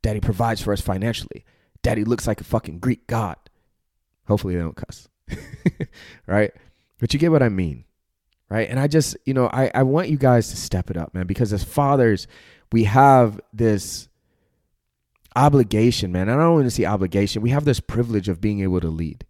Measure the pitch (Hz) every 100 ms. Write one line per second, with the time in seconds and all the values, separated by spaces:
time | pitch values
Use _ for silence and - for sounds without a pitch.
0 | 113 107 104 101 117 107 104 101 - 95
1 | 113 113 - - _ _ _ _ 117 113
2 | 107 120 - 107 - 113 - 85 127 120
3 | - 117 104 - _ _ _ _ _ _
4 | _ _ - 104 95 87 82 - - -
5 | _ _ - - - - 175 - - -
6 | - - - 101 104 - _ _ _ _
7 | 117 147 170 156 123 95 85 64 - _
8 | _ _ _ _ _ 110 110 127 143 156
9 | 147 - - 131 123 127 135 - 131 147
10 | 185 147 131 120 107 - - 92 - 85
11 | 82 90 90 98 113 101 - - 139 139
12 | 117 98 - - - _ _ 117 104 127
13 | 139 131 117 101 _ 107 113 101 - -
14 | - _ _ _ _ _ _ _ _ _
15 | _ _ _ 123 143 143 110 107 120 120
16 | 95 90 95 135 165 165 127 101 92 104
17 | 95 98 101 110 117 143 147 - - 113
18 | 120 107 92 85 107 104 95 90 82 80
19 | 82 -